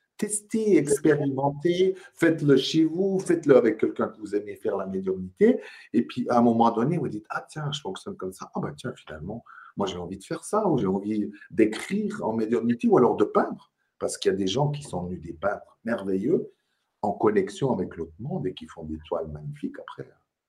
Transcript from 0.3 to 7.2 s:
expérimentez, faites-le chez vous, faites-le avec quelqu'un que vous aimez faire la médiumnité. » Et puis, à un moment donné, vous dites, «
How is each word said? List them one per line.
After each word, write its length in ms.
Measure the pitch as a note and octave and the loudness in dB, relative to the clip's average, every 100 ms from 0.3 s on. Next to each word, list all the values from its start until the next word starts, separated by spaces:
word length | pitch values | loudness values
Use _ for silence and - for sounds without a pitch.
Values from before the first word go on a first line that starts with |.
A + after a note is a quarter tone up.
| - - A3 G#3+ E3+ | -6 -4 -2 4 4
expérimentez, 1200 | C#3+ C#3+ D#3+ C#3+ C#3 C3 C#3 C#3+ F3 F3 F#3+ F#3 - | 4 2 4 4 2 0 -2 0 0 2 2 0 -8
faites-le 420 | - E3+ D#3+ D3 C#3 | 0 2 4 6 6
chez 280 | - D#3+ | 4 2
vous, 360 | D#3+ E3+ G3 F#3+ | 2 2 0 0
faites-le 360 | - E3 C#3 B2 | 0 2 6 8
avec 220 | A#2 A2 | 6 2
quelqu'un 300 | G#2+ - G#2+ | 0 0 -4
que 100 | - | -6
vous 160 | G2+ | -4
aimez 220 | G#2 G#2 G2 | -4 -4 -8
faire 200 | G#2+ G2 | -4 -4
la 100 | F#2+ | -4
médiumnité. » 720 | F#2+ F#2+ F#2 F#2 - A3 B3+ - - - | -4 -4 -4 -4 2 4 4 -2 -20 -4
Et 120 | - | -2
puis, 240 | A#2 B2 A#2+ | 0 -2 0
à 100 | A#2+ | 4
un 40 | |
moment 300 | A#2+ A2+ A#2 | 4 6 4
donné, 260 | A2 C3 F3 | 4 0 0
vous 80 | C3+ | -2
dites, « 200 | G#2+ | -6